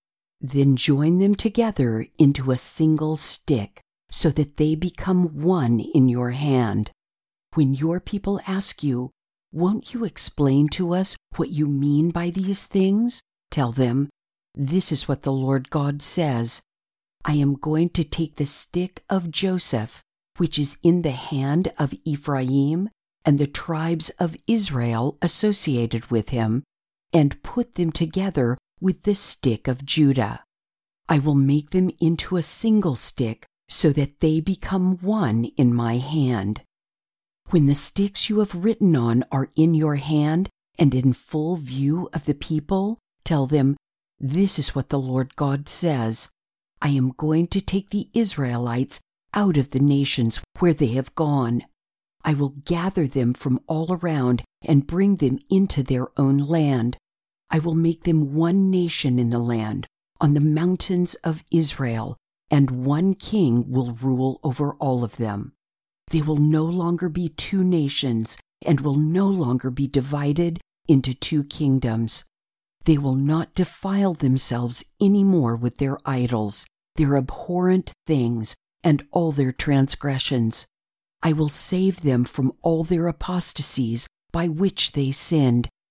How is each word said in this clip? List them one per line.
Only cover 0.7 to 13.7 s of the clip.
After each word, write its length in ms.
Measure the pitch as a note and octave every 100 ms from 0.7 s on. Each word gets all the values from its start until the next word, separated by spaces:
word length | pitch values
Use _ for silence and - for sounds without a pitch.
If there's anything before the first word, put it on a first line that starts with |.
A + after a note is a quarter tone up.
| C3
join 440 | - C#3 D3+ F3+
them 160 | G3 G3+
together 720 | A3 A3+ A3+ G#3+ B2 A2 - -
into 340 | C#3+ C#3+ C3
a 60 | B2
single 580 | - - D#3 D#3 D#3 D#3
stick, 680 | - - - C3 G2+ - _ _ _
so 200 | - D#3+
that 260 | D3 D3 -
they 160 | D#3
become 680 | D#3 F3 - - F3+ F3 C#3+
one 380 | D#3+ F3+ A#2+ A#2
in 260 | - D3 C3
your 240 | A#2+ B2
hand. 600 | B2+ D3 C3 A#2 G2+ G#2+ _ _ _ _ _ _ E3
When 180 | C3+
your 260 | C3+ D#3+ F3+
people 400 | - G3+ G3 G3+ -
ask 340 | F#3+ - -
you, 300 | D3 B2 B2+ _ _ _ _
'Won't 420 | D#3 F3+ G#3+ -
you 100 | A#3+
explain 640 | A3 - - - C#3 C#3 D3+
to 240 | - F3
us 220 | F3+ F#3+ - _ -
what 140 | D#3+
you 180 | D3 D3+
mean 420 | C#3 C#3+ D3 E3+
by 200 | E3+ F3
these 360 | F3+ F#3+ G3 -
things?' 560 | G3 F#3+ G3+ A#3+ - - _ _
tell 200 | - A#2+